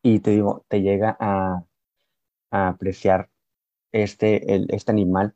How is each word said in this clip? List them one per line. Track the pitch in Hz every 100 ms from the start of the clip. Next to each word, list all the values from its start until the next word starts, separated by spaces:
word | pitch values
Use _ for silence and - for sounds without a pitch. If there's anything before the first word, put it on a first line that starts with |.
Y | 123 107
te | 110
digo, | 104 101 - _
te | 104
llega | 98 98 107 110
a, | 107 98 95 90 87 _ _ _ _ _ _ _ _
a | 101 95
apreciar | 92 98 92 101 95 90 _ _ _ _ _ _
este, | 110 104 - 107 104 -
el, | 98 95
este | 101 -
animal | 107 92 92 104